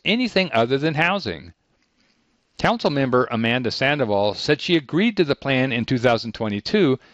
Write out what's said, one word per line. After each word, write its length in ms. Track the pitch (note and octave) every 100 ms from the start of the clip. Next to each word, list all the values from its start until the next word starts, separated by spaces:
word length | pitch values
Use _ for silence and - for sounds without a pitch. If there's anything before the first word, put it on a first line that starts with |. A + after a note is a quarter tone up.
anything 480 | - A3+ B3 F#3+ F3+
other 260 | A2+ A#2+ C#3
than 180 | D#3 D3
housing." 580 | E3+ G3 A#2 D#2+ E2+ - _ _ _ _ _ _ _ _ _ -
Councilmember 680 | F3 A3+ G3 C#3+ C3 B2 B2+
Amanda 380 | A#2 A2+ B2 A#2
Sandoval 640 | - C3+ D3 A2+ G2+ G#2
said 280 | F#2+ - D3+
she 160 | - E3
agreed 400 | B2+ D#3+ A#3 G3
to 80 | D3
the 100 | C#3
plan 380 | C#3 C3 C3
in 100 | A#2+
two 140 | A2+ B2+
thousand 340 | A#2+ A2+ A#2
twenty-two 640 | - G#2+ G#2 - G#3+ D#3 B2+ _